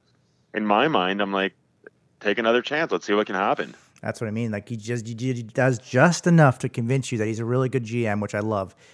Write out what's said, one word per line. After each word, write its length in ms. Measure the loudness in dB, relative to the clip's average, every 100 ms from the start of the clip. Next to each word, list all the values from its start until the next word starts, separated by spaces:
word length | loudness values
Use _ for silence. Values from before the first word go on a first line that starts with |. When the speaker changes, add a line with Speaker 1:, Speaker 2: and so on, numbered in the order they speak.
| _ _ _ _ _
Speaker 1:
in 100 | -4 0
my 200 | 2 2
mind, 340 | 2 0 -2
I'm 120 | -2
like, 220 | -2 -2 -6 _ _ -20 _ _ _
take 180 | -4 0
another 240 | 2 2
chance. 300 | 0 -4 -2
Let's 140 | -2 0
see 60 |
what 120 | 0 0
can 80 | -2
happen. 380 | 0 -2 -6 -12 _ _
Speaker 2:
That's 180 | -10 -8
what 80 | -6
I 20 |
mean. 200 | -4 -4
Like, 180 | -6 -8
he 80 | -10
just, 300 | -6 -8 -8
he, 80 |
he 280 | -6 -6 -6
does 360 | -4 2 2 2
just 480 | 0 4 6 4 4
enough 320 | 6 6 4
to 80 | -4
convince 420 | -4 -2 -2 -2
you 60 | -2
that 80 | -2
he's 120 | -2
a 60 |
really 240 | -2 0 0
good 160 | -2
G 220 | -4 -2 -2
M, 140 | -2
which 140 | -2
I 60 | -2
love. 340 | -2 -2 -4 -10 -20